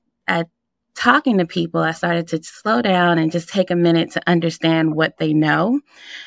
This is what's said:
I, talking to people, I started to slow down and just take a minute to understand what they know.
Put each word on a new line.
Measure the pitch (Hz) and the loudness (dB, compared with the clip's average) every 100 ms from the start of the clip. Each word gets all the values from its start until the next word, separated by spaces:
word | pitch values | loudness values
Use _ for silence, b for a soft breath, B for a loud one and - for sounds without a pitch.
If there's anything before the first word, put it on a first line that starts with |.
| _ _ - | _ _ -6
I, | 170 170 _ _ _ _ - | -4 -6 _ _ _ _ -4
talking | 247 277 277 196 | 2 2 2 2
to | 170 | 0
people, | 175 165 165 | -2 -4 -2
I | 160 | -2
started | 160 175 170 170 | -2 -2 -2 -4
to | 165 | -8
slow | - - 214 233 | -8 -8 -2 0
down | 220 180 175 165 | 2 2 2 2
and | 160 | 0
just | 175 170 | -2 -4
take | 202 185 | -2 0
a | 175 | 2
minute | 170 165 160 | 4 2 0
to | - - | -4 0
understand | 175 165 - 165 160 160 156 | 0 0 -2 0 2 0 -2
what | 160 - | -4 -4
they | 156 | -2
know. | 156 156 156 226 285 - B B B | 0 2 0 0 -2 -6 B B B